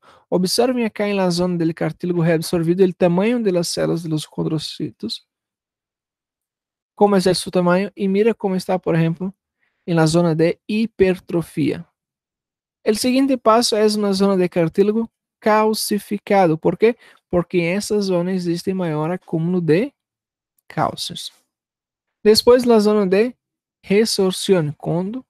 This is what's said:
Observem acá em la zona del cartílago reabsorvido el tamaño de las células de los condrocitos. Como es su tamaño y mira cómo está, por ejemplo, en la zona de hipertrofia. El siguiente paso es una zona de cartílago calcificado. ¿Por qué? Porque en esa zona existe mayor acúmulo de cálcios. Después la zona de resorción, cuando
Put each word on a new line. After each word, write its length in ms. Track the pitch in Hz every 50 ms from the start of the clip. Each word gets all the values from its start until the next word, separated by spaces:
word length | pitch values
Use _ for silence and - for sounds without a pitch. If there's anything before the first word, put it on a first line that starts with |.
| _ - - _ _ -
Observem 560 | - 180 185 180 - - 233 262 254 247 233
acá 220 | 214 - - 208
em 60 | 208 202
la 160 | 196 185 180
zona 280 | 170 175 180 185 180
del 160 | 170 165 165 165
cartílago 480 | - 170 160 160 _ - 180 175 175
reabsorvido 640 | 160 170 165 160 165 - - 175 165 165 175 185 196
el 120 | 185 175
tamaño 440 | - 185 175 170 180 196 226 247 240
de 120 | 226 202
las 160 | 180 170 170
células 360 | - - 175 156 156 165 165 175
de 60 | 160
los 180 | 156 151 -
condrocitos. 1000 | - - - 170 160 160 156 - - - - 156 131 - _ - 226 - - _ _ _ _ _ _ _ _ _ _ _ _ _ _ _ _ _ _ _ _ _ _ _ _ _ _ _ _ _ _ _ _ _ _ _
Como 200 | - 208 202 202
es 220 | 190 180 190 180
su 120 | - - -
tamaño 420 | - 185 175 175 180 185 202 190 -
y 120 | - 202
mira 260 | 196 190 196 214 233 214
cómo 220 | - - 196 185
está, 220 | 185 - - 185
por 180 | 185 - 170 165
ejemplo, 380 | 165 165 165 165 - 180 196 - _ _ _ _ _ _ _ _ _ -
en 100 | - 170
la 100 | 165 160
zona 300 | 156 160 175 175 170 156
de 240 | 160 165 170 - _ _
hipertrofia. 1200 | - 208 214 226 214 _ - 190 185 180 180 - - - 170 156 - - 165 143 127 - 170 170 _ _ _ _ _ _ _ _ _ _ _ _ _ _ _ _ _ _ _ -
El 140 | - 220
siguiente 400 | 208 - 254 247 262 277 269 269
paso 400 | 240 - 220 214 226 240 - -
es 180 | 208 214 214 208
una 180 | 208 208 202 196
zona 240 | 190 196 196 196
de 120 | 185 180 175
cartílago 600 | - 180 165 160 - - 202 208 214 226 226 - _ _ _ _ _
calcificado. 1200 | _ - 220 214 214 220 220 220 - - - 208 202 - - 208 202 - - 202 196 185 165 156
¿Por 200 | 160 - 170 180
qué? 200 | - 214 226 247 _ _ - _ _ _ _
Porque 420 | - 175 170 - - 180 170 165
en 60 | 180
esa 240 | 208 208 - 214 208
zona 320 | 202 190 185 170 175 180 196
existe 400 | 185 175 175 165 175 - 196 190
mayor 380 | 185 180 165 151 151 156 160
acúmulo 480 | 180 180 _ - - 165 160 170 185 180
de 340 | 170 156 151 175 247 285 - _ _ _ _ _ _ _ _ _ _ _ _ _ _
cálcios. 680 | - - - - - - - - - - 160 - - _ _ _ _ _ _ _ _ _ _ _ _ _ _ _ _ _ _ -
Después 420 | 208 220 214 - 240 247 262 240
la 140 | 240 233 220
zona 260 | 202 208 214 214 202
de 320 | 185 185 196 226 254 - _ _ _ _ _ _ _ _ _ -
resorción, 920 | - 196 208 233 220 - - 190 185 185 - - - 196 180 156 147 151
cuando 480 | _ - 156 160 170 190 196 226 262 -